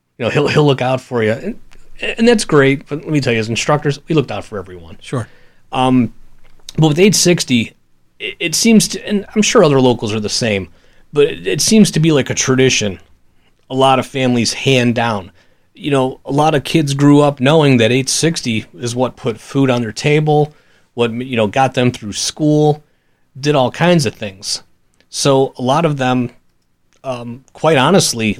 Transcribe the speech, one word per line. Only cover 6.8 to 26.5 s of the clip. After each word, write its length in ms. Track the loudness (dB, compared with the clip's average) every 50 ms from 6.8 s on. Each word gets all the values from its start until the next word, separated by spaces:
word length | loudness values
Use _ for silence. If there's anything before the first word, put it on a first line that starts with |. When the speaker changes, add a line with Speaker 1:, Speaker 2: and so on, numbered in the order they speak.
| 2 2
Speaker 1:
with 100 | 4 4
eight 160 | 4 4 4
sixty, 600 | 2 2 2 2 0 0 0 0 0 0 -2 -8 _ _ _ _ _ _ _ _ -14
it, 180 | -12 -12 -8 -6
it 160 | -6 -4 -2
seems 340 | 0 2 4 4 4 4 2
to, 180 | -4 -10 -8
and 200 | -6 -6 -6 -6 -4 -2
I'm 80 | -2
sure 200 | 0 2 4 4
other 180 | 4 4 4 4
locals 340 | 4 2 2 0 -4 -6 -4
are 60 | -4
the 80 | -4 -4
same, 400 | -4 -4 -2 -2 -2 -2 -4 -8 -14 _ _ _ _ _ _ _
but 140 | 0 2 2
it, 200 | 2 0 -4 -6
it 140 | -4 -4 -2
seems 300 | 0 4 4 4 4 4
to 100 | 2 2
be 120 | 2 2
like 180 | 2 2 0 -2
a 40 | -4
tradition 680 | -4 -2 0 2 4 4 2 2 0 -2 -4 -6 -10 -16 _ _ _ _ _ _ _ _ _ _ _ _ -6
a 60 | -2
lot 240 | 2 2 4 2 2
of 80 | -2
families 460 | -4 -4 -2 0 0 0 0 0 -2
hand 420 | -4 -2 0 2 2 2 2 0 0
down. 360 | 0 -2 -2 -2 -4 -8 -12 -18 _ _ _ _ _ _ _ _
You 160 | -12 -4 -2
know, 300 | 0 0 0 -2 -4 -8 -8
a 80 | -4
lot 220 | 0 0 2 2 0
of 100 | -2 -2
kids 300 | -2 0 0 0 -2 0
grew 260 | 2 4 6 6 6
up 180 | 4 2 0 0
knowing 380 | 2 2 4 4 4 4 4
that 160 | 4 4 2
eight 160 | 2 0 -2 -2
sixty 580 | -2 -2 -2 -2 -2 -4 -4 -4 -4 -4 -6 -10 -12
is 220 | -10 -10 -8 -4
what 200 | -4 -4 -4 -6
put 220 | -6 -8 -8 -8 -8
food 320 | -10 -6 -2 0 0 2
on 100 | 0 0
their 120 | -2 -6
table, 600 | -6 -4 0 0 0 2 2 2 2 0 0 -2 -6 _ _ _ _ _ _ _ _
what, 180 | -2 -2 -2
you 240 | -2 -6 -8 -4 -2
know, 100 | -2 0
got 280 | 0 0 0 0 0 0
them 160 | 0 0 0
through 200 | -2 -4 -8 -10 -8
school, 680 | -6 -8 -8 -4 -2 0 0 2 2 2 2 0 -2 -6 _ _ _ _ _ _ _ _ _ -16 -6
did 160 | -2 0 0
all 160 | 2 0 0
kinds 360 | 0 0 2 2 2 2 0
of 80 | -2 -6
things. 480 | -8 -10 -12 -12 -12 -10 -10 -10 -10 -12 _ _ _ _ _ _ _ _ _
So 460 | -8 -2 0 2 2 2 0 -2 -4
a 60 | -4
lot 220 | -2 0 0 0 0
of 120 | -2 -2
them, 340 | -2 -2 -2 0 -2 -2 -6 -8 _ _ _